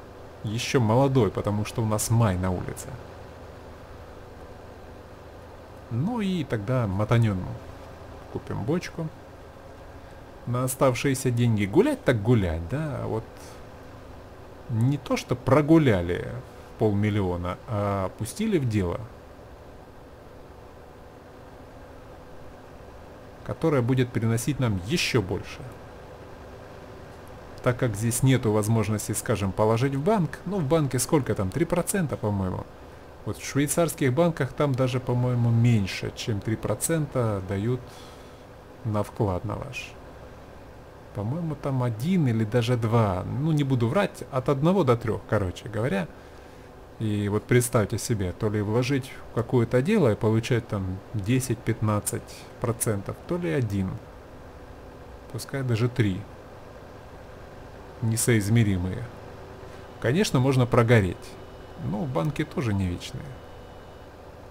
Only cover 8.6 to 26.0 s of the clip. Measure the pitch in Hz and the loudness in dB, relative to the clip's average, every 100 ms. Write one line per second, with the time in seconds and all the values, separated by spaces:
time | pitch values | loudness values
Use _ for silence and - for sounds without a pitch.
8.6 | 110 170 - - 160 - - - - - | 0 0 -2 -6 -8 -8 -18 -18 -18 -18
9.6 | - - - - - - - - - 120 | -18 -16 -16 -16 -16 -16 -16 -12 -4 -2
10.6 | 127 - 139 120 143 127 131 120 120 107 | 0 4 4 4 2 2 2 4 4 4
11.6 | 101 139 277 277 - 117 101 117 90 82 | 6 6 6 4 2 2 6 6 6 0
12.6 | 85 135 160 113 107 107 - - - - | -2 -4 -2 -4 -2 -4 -4 -14 -16 -16
13.6 | - - - - - - - - - - | -16 -18 -18 -16 -16 -16 -18 -18 -18 -16
14.6 | - 113 123 143 - 254 - 123 - 143 | -4 2 4 4 0 -2 0 -2 4 4
15.6 | 147 165 139 95 87 90 - 117 - - | 8 8 8 4 2 -2 -4 -8 -12 -16
16.6 | - - 110 101 104 104 95 87 87 90 | -18 0 2 4 2 2 0 0 -2 -4
17.6 | - 107 101 98 92 - 110 - 220 185 | -4 -2 0 0 -2 -4 -8 -2 0 2
18.6 | 127 107 90 - - - - - - - | 2 2 0 -2 -8 -14 -18 -18 -18 -18
19.6 | - - - - - - - - - - | -18 -18 -18 -20 -20 -20 -20 -18 -18 -18
20.6 | - - - - - - - - - - | -18 -20 -20 -20 -20 -20 -20 -18 -18 -18
21.6 | - - - - - - - - - - | -18 -16 -16 -16 -16 -16 -16 -14 -14 -16
22.6 | - - - - - - - - - - | -16 -16 -16 -16 -16 -16 -18 -12 -8 0
23.6 | 165 143 120 131 123 - 113 113 - 135 | 4 4 4 4 2 2 2 2 0 0
24.6 | 123 95 92 170 - 123 92 107 - - | 2 0 0 0 2 2 0 -4 -6 -12
25.6 | - - - - | -12 -14 -16 -16